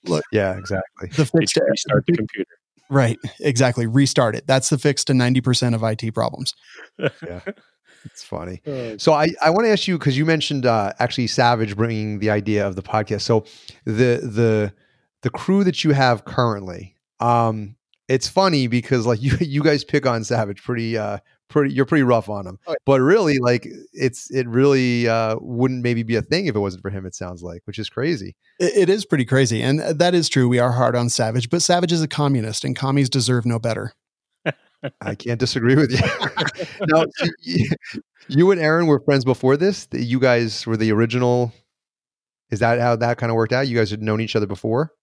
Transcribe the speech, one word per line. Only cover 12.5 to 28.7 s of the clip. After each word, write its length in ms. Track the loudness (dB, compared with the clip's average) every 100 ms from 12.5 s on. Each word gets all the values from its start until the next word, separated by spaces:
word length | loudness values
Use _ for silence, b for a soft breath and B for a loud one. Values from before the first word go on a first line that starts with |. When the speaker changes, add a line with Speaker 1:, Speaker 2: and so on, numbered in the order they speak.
| 0 -2
Speaker 2:
of 100 | -4
the 60 |
podcast. 400 | -4 -4 -2 -4
So 240 | 0 0 B B B B -6
the, 340 | 2 2 2
the, 520 | -2 0 2 2 0 -6 _ _ _ _
the 80 | -8
crew 340 | -6 0 2
that 200 | 2 0
you 80 | 0
have 340 | 2 2 2 -2
currently, 680 | -2 0 -2 -8 -14 -16 _ _ _
um, 560 | 0 2 2 -2 -10 -16 _ _ -4
it's 220 | -4 -2
funny 380 | 0 2 2 0
because, 400 | -2 0 0 0
like, 160 | 0
<laughs> 0 |
you, 100 | 0 0
you 220 | -2 0
guys 200 | 0 0
pick 200 | 0 -2
on 180 | 0 -2
Savage 400 | -2 -2 -2 -6
pretty, 360 | -6 -4 -4 -4
uh, 180 | -4 -8 _ _ _
pretty, 240 | -2 0
you're 140 | 0 2
pretty 160 | 2
rough 260 | 4 2 0
on 180 | -8 -10
him. 120 | -14 -10
Speaker 1:
Oh, 60 |
yeah. 40 | -6
Speaker 2:
But 160 | 2 4
really, 380 | 6 4 4 2
like, 280 | 2 0 -2 -18 -18
it's, 360 | -4 -4 -4 -6
it 160 | -6 0
really, 600 | 2 4 4 2 2 2
uh, 280 | 0 0 -4
wouldn't 420 | -6 -2 -2 0
maybe 200 | -2 -2
be 140 | 0 -2
a 60 |
thing 220 | 0 -2
if 100 | 0
it 40 | -2
wasn't 220 | -2 -4
for 80 | -10
him, 160 | -8 -10
it 80 |
sounds 280 | -12 -12 -10
like, 200 | -14 -14
which 140 | -14 -12
is 100 | -10
crazy. 480 | -6 -4 -4 -8 -16 _ _
Speaker 1:
It, 160 | 0